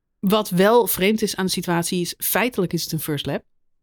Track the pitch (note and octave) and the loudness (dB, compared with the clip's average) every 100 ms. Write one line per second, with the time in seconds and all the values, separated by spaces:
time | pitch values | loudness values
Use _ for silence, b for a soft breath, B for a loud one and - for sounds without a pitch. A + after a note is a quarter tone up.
0 | _ _ G3 G#3+ G#3 F3+ G3+ A#3+ F#3+ - | _ _ 0 0 2 2 6 6 4 2
1 | F#3+ G#3+ G3+ - F#3+ F#3 F3+ E3+ E3+ F#3 | 2 2 -2 -2 -2 -2 -2 -2 0 -2
2 | E3+ - - F#3 A#3+ A3+ F3 E3 - D#3+ | -4 -6 -4 0 0 0 -2 -2 -4 -6
3 | - C#3+ C#3 F3 - _ _ _ | -4 -4 -4 -6 -8 _ _ _